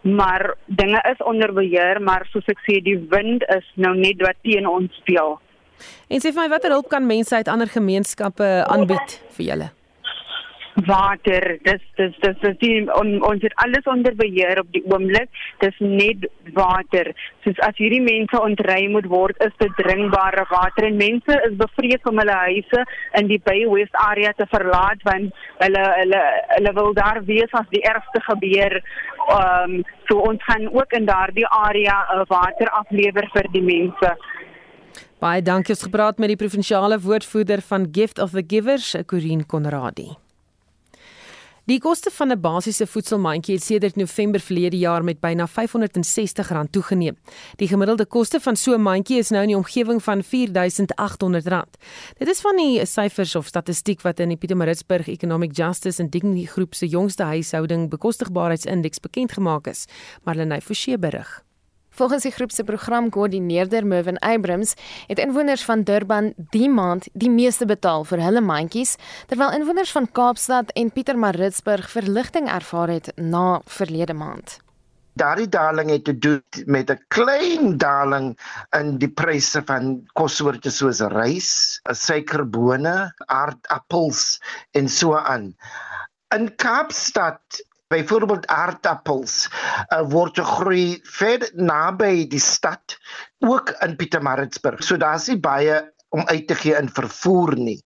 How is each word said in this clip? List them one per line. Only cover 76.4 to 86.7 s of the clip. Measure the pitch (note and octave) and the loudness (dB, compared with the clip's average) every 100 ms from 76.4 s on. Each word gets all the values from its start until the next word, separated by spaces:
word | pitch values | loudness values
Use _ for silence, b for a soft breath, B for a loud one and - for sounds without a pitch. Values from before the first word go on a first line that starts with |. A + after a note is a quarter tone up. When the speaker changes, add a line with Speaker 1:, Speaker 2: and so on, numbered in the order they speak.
| _ - C#3+ | _ -14 -2
Speaker 4:
met | C#3 B2+ | 0 0
'n | D#3+ _ | -4 _
klein | - B3 C#4 F4 E4 B3+ D#3 | 0 2 2 0 2 0 2
daling | D3 C#3 C#3 C#3 C3 A2+ B B B D#3 | 0 2 0 -2 -4 -8 B B B -2
in | D3 C3+ | -2 -2
die | C#3+ | -2
pryse | - E3 D3 - D3+ - | 0 -2 0 0 -2 -2
van | C3+ C3 C3 A2+ | -2 -2 -6 -6
kossoorte | - D#3 - D3 A#2+ C#3 | -2 -2 0 -2 -2 -6
soos | - C3+ G2+ | 0 0 0
rys, | G#2 G#2+ A#2 F3 - - - - | -2 0 0 -2 -2 -2 -2 -4
suikerbone, | - A#2+ - D3+ D3 D3 C3 A2+ B2 C3 D#3 F#3 F#3+ - - | -6 -4 -2 -2 -2 -4 -2 0 2 2 0 -2 -4 -10 -4
aardappels | C3 D3 B2+ - D3 _ F3 D#3 A#2 - - B B B | -2 -2 -6 -8 -8 _ 0 0 -2 -4 -4 B B B
en | C#3+ C3+ | 0 0
so | - E3 D#3 | 0 2 2
aan. | D3 B2+ G2+ - B B B B B _ _ G#3+ | 0 -4 -6 -16 B B B B B _ _ -2
In | A3+ - | -2 -2
Kaapstad, | B3 | 0